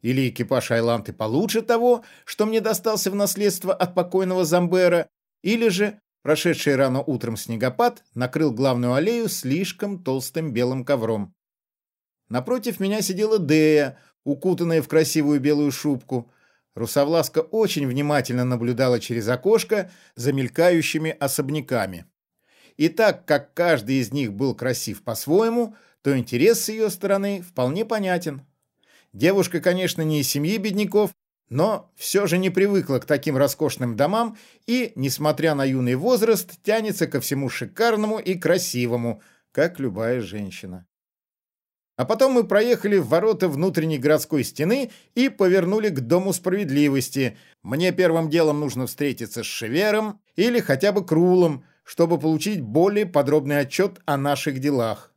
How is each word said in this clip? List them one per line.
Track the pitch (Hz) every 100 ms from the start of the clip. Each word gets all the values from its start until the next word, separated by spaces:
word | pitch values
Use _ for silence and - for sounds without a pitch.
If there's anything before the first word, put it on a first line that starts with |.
Или | 117 131 127
экипаж | - 110 131 -
Айланты | 117 117 117 -
получше | - 110 131 214 220
того, | 220 233 240 240 - -
что | - - 214
мне | 220
достался | 220 190 220 214 196
в |
наследство | 202 202 196 208 185 185
от | - 180
покойного | 180 175 190 185 185 165
Замбера, | 175 175 185 180 170 - _ _ _
или | 175 226 226
же | 180 208 208 _ _
прошедший | 135 151 175 160 - 135
рано | 135 127
утром | 156 127 117 113
снегопад | - 113 127 - 240 240 _
накрыл | - 127 151 151
главную | 113 135 120 123
аллею | 131 180 240 220
слишком | - 127 151 185 - 208 196
толстым | 135 131 127 - 160
белым | 117 123 131
ковром. | 120 139 110 110 92 _ _ _ _ _ _ _ _ _ _
Напротив | 120 127 254 226 -
меня | 196 214
сидела | 196 185 214 220
Дея, | 147 156 156 151 139 131 _ _
укутанная | - 139 185 180 170 165
в | 135
красивую | 160 160 160 147 147
белую | 135 147 147
шубку. | 135 151 131 - 127 117 _ _ _ _
Русовласка | - 113 143 143 165 151 -
очень | 165 220 214 156 139
внимательно | 127 147 147 127 123
наблюдала | 123 123 120 120 127 120
через | - 120 107
окошко | 123 190 220 - 214 180 - _
за | - 123
мелькающими | 139 127 - 175 175 151 165 156
особняками. | - 139 - 135 151 135 123 95 90 - _ _ _ _ _ _ -
И | 156
так | 170 214 -
как | - 143 139
каждый | - 170 147 104 135
из | 113
них | 139 120
был | 101 135
красив | - 123 123 - 101
по-своему, | - 110 - 175 226 233 226 - _ _
то | 143 135
интерес | 120 123 180 233
с | -
её | 220 214
стороны | 180 196 196 202 202
вполне | 180 - 127 170 220
понятен. | 220 190 180 170 135 _ _ _ _ _ _ _
Девушка, | 101 151 196 180 170
конечно, | 180 180 180 -
не | 156 151
из | 135
семьи | 143 151 214
бедняков, | 202 202 208 208 208 - _ _ _
но | 120 196 208 - _
всё | - 190 202
же | 170
не | 190
привыкла | 185 196 196 - 131
к | -
таким | 143 156 135
роскошным | 139 - 151 - 123 110
домам | 143 214 233 214 - _ -
и, | 247 240 -
несмотря | 135 131 151 151 160
на | 143
юный | 135 131 123
возраст, | 127 196 247 226 220 - -
тянется | - 220 214 202 160
ко | 143
всему | - 139 135
шикарному | - 107 - 233 220 214 220
и | -
красивому, | 180 - 180 180 123 120 120 117 110 _ _ _
как | - 165 -
любая | 135 95 113 127
женщина. | 98 104 101 87 95 90 87 _ _ _ _ _ _ _ _ _ _ -
А |
потом | 127 220 262
мы | 254
проехали | 202 202 233 233 208 202
в | 127
ворота | 160 220 214 185
внутренней | 139 185 170 160 151
городской | 135 151 - 151
стены | 123 - 160 262 240 - _
и | - 262
повернули | - 185 190 175 214 208
к | 143
Дому | 117 175 185
справедливости. | - 185 185 180 139 147 135 131 139 127 - _ _
Мне | - 139 180
первым | 180 180 165 160
делом | 160 160 147
нужно | 147 131 123
встретиться | - 143 113 113 -
с | 107
Шевером | - 110 139 214 214 214 - _
или | - 220 240
хотя | 175 135 202
бы | 208 180
Крулом, | 160 180 180 170 139 _ _
чтобы | - - 165 170
получить | 156 156 180 208
более | 113 127 190 208 208
подробный | - 135 151 139 147
отчёт | 139 - 190 185
о | - 143
наших | 143 139 151 135
делах. | 143 139 113 104 -